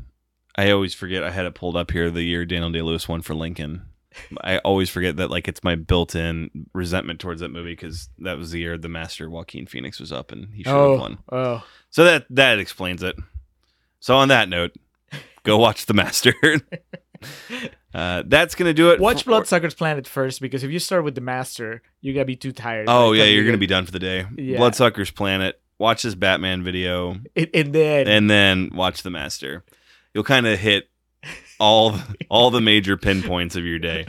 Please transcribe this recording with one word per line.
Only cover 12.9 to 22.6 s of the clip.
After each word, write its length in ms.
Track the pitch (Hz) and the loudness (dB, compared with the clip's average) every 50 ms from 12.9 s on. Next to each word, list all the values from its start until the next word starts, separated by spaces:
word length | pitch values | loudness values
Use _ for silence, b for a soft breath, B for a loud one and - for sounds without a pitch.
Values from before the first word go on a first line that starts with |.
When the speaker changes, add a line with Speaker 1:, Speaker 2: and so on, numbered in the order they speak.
| 90 85 87 | -6 -6 -6
Speaker 1:
it. 140 | 90 - - - - - - - _ _ _ _ _ _ _ _ _ _ _ | -6 -6 -8 -12 -16 -16 -18 -18 _ _ _ _ _ _ _ _ _ _ _
So 160 | - - 127 | 0 4 4
on 120 | 135 135 135 | 6 6 6
that 200 | 135 120 107 90 | 6 4 4 2
note, 260 | 90 87 87 87 - - _ _ _ _ _ B B 143 B B B _ - | 0 -2 -2 -4 -6 -10 _ _ _ _ _ B B -18 B B B _ 0
go 160 | 107 107 107 | 4 6 6
watch 260 | 117 113 107 - - | 6 6 4 2 -2
The 80 | - 110 | 0 2
Master. 400 | 98 - - - - - 123 208 | 2 2 2 0 0 2 2 4
<laughs> 60 | - - 160 156 156 - _ - 165 - _ - - _ _ - - B 135 151 B B B 233 254 240 B B B _ _ - | 4 4 4 4 2 -2 _ -12 -18 -18 _ -20 -20 _ _ -20 -20 B -20 -20 B B B -12 -12 -12 B B B _ _ -8
Uh, 280 | 87 82 90 90 87 - | -6 -4 -4 -4 -4 0
that's 280 | - 123 143 175 165 - | 2 4 4 4 2 0
gonna 200 | - 180 170 160 | -2 0 2 4
do 160 | 151 165 170 | 6 6 6
it 100 | 175 170 | 6 6
Speaker 2:
Watch 240 | 185 220 247 - - | 4 2 2 0 0
Speaker 1:
for 60 | - | 2
Speaker 2:
Bloodsuckers 440 | 220 220 208 - 190 175 160 156 - | 2 2 2 2 0 0 0 -2 -4
Planet 320 | - 165 160 151 143 135 | -4 -4 -4 -4 -4 -8
first, 340 | - - 139 135 131 127 - | -8 -6 -4 -4 -4 -4 -6
because 220 | 131 123 127 135 131 | -8 -8 -6 -6 -6
if 80 | 135 | -6
you 80 | 156 175 | -6 -6
start 240 | - - 190 180 160 | -4 -2 -2 -2 -2
with 140 | 147 135 | -2 -4
The 40 | 127 | -6
Master, 600 | 123 127 127 127 131 - - - 120 110 113 117 - _ _ _ | -6 -6 -6 -6 -6 -8 -10 -10 -10 -10 -10 -12 -16 _ _ _
you're 140 | - 139 135 | -8 -4 -2
gonna 120 | 139 131 | -2 -2
be 100 | 127 127 | -2 -4
too 160 | 123 - 135 123 | -6 -8 -10 -10
tired 320 | - | -8